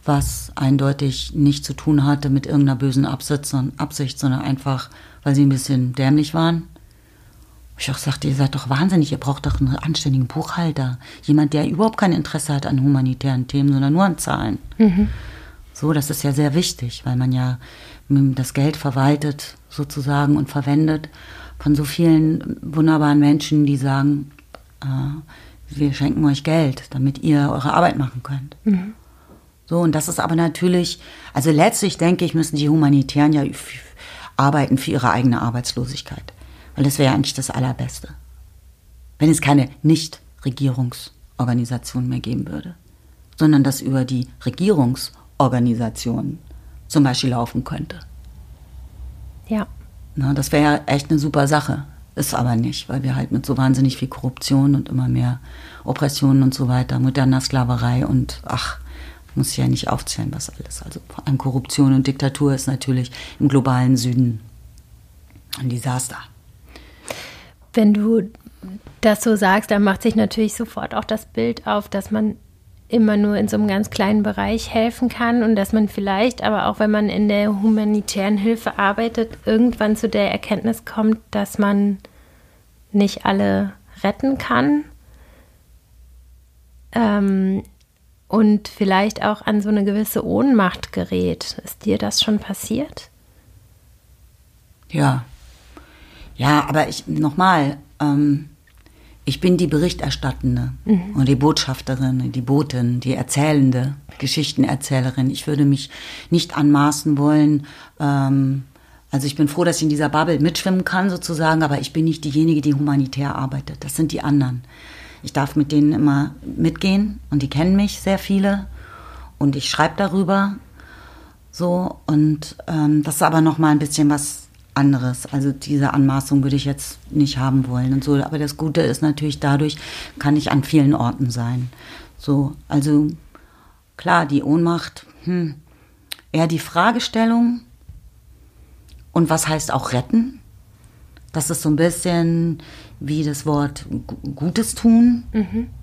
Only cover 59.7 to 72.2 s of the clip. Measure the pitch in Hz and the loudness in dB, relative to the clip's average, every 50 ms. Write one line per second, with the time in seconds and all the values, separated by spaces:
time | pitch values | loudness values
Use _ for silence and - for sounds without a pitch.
59.7 | 127 123 - - - 127 - - - - 110 - - - - - - - - - | 0 0 -2 -4 -4 -4 -6 -8 -8 -6 -6 -6 -6 -8 -10 -12 -12 -16 -16 -14
60.7 | - - - - - - - - - - - - 135 127 - 135 127 135 127 - | -14 -14 -14 -14 -16 -16 -18 -16 -18 -10 -4 -2 -2 0 -2 -2 -2 -4 -4 -4
61.7 | - - 143 135 135 131 131 135 135 139 143 135 139 - 147 143 135 127 - 135 | 0 2 4 6 6 4 2 0 -2 -2 -2 -4 -2 0 0 0 0 0 -2 -4
62.7 | 135 131 - - 131 127 123 123 - - - - - - - 143 135 139 131 135 | -4 -4 -2 -2 -2 -2 -2 -6 -10 -16 -18 -18 -6 0 0 2 2 2 2 2
63.7 | 127 127 127 127 131 123 120 127 120 123 127 120 110 107 - - - - - - | 2 2 4 4 2 2 2 0 2 2 2 0 0 -4 -10 -18 -20 -20 -20 -20
64.7 | - - - _ - - - _ - - - _ - - - - - - 131 127 | -20 -20 -20 _ -20 -20 -20 _ -20 -20 -20 _ -20 -20 -18 -16 -12 -6 -6 -6
65.7 | 120 120 - 135 123 127 127 - - - - - - - _ - - - - - | -6 -4 -4 -4 -4 -4 -6 -8 -12 -14 -18 -20 -20 -20 _ -20 -20 -20 -20 -20
66.7 | - - - - - - - - - - - - - - - - - _ _ _ | -20 -20 -20 -20 -20 -20 -16 -16 -16 -14 -16 -18 -20 -20 -20 -20 -20 _ _ _
67.7 | - 233 214 208 208 208 208 220 226 226 185 214 - - - - - - - 190 | 0 4 4 4 4 4 2 2 2 2 0 -2 -10 -18 -20 -20 -20 -20 -18 -18
68.7 | 185 208 _ - - - - 220 208 - - 233 220 196 208 185 190 208 220 - | -18 -18 _ -20 -12 0 2 2 2 2 2 2 2 4 4 4 4 2 2 0
69.7 | 214 202 202 202 190 - - 233 220 220 214 190 - - 220 208 - - 233 - | 2 2 4 2 2 2 0 0 2 2 0 0 0 0 -2 -2 -2 -6 -8 -8
70.7 | - 214 - - - - 220 - 220 214 - - - - 226 233 226 - - 220 | -6 -8 -8 -6 -6 -6 -4 -4 -6 -6 -6 -8 -4 -2 -2 -2 -2 -4 -4 -2
71.7 | 208 208 202 - - 202 196 - 214 214 | -2 -2 -4 -4 -8 -8 -6 -2 -2 -2